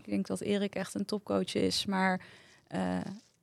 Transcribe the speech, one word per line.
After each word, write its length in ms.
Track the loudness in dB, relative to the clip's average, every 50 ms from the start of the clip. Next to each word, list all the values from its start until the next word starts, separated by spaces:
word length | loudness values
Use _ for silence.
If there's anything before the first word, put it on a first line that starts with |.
| 0
ik 60 | -2
denk 180 | 0 0 0 0
dat 140 | -2 -2
Erik 340 | 0 0 2 2 0 0 -2
echt 180 | -4 -6 -4 -4
een 100 | -4 -2
topcoach 480 | -2 -2 -4 -2 0 0 2 2 2 2
is, 300 | 2 2 4 2 2 0
maar, 360 | 0 2 4 4 4 2 0 -2 -8 -18 -20 -20 -20 -20 -20 _ _
eh, 120 | -4 -2 0 0 0 -2 -2 -6 -8 -12 -16 _ _ _